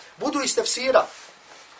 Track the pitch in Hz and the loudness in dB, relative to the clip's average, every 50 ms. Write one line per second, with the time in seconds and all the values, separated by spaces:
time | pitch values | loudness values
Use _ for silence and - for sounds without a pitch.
0 | - - - - 214 294 285 285 254 - - 240 - - - 240 254 262 254 170 | -20 -20 -12 -6 -4 -2 -2 -2 0 0 0 0 0 0 0 -2 2 4 4 4
1 | 123 - - - - - - - - - - - - - - | 4 2 -4 -16 -20 -20 -20 -20 -20 -20 -20 -20 -20 -20 -20